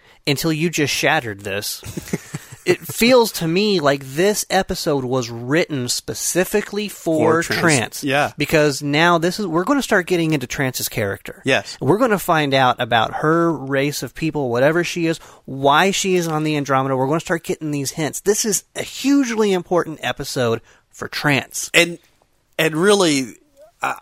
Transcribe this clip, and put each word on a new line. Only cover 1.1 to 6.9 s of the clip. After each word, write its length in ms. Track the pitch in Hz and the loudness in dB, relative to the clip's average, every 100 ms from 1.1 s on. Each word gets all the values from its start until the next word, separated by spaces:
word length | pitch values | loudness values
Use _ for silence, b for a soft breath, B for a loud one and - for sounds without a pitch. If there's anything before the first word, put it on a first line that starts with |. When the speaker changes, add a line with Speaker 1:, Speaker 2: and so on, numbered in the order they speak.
| 156 117 98 | 0 -2 -8
Speaker 1:
this, 420 | 101 101 - - - - - - B B B | -8 -6 -6 -10 -12 -14 -8 -8 B B B
Speaker 2:
<laughs> 140 | B 175 | B -2
Speaker 1:
it 120 | 180 | -2
feels 500 | - - 233 254 226 | -2 0 4 6 4
to 140 | - 160 | 0 -2
me 320 | 175 214 190 | 0 2 2
like 220 | 143 139 | 2 0
this 420 | 135 139 196 208 - | -2 0 0 0 0
episode 560 | 185 185 185 175 143 | -2 -2 -4 -2 -2
was 240 | 127 127 117 | 0 -2 -2
written 580 | 117 120 160 - 139 120 | -6 -2 0 0 -2 -4
specifically 1000 | - - 113 - 165 185 208 202 208 | -4 -6 -6 -4 -2 0 -2 -2 -4
for 540 | 202 | -6